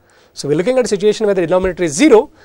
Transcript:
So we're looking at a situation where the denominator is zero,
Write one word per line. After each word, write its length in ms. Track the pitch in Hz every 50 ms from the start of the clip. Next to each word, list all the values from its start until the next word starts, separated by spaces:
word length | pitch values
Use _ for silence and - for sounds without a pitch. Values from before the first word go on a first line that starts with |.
| _ _ _ _ _ _ -
So 160 | - - 139
we're 80 | 151
looking 200 | 160 175 240 262
at 80 | 254 240
a 20 | 196
situation 360 | 214 180 202 214 208 - 220
where 100 | 202 196
the 60 | 185
denominator 420 | 170 156 180 185 190 190 170 - 180
is 100 | 160 135
zero, 360 | 170 285 311 233 208 285 - _ _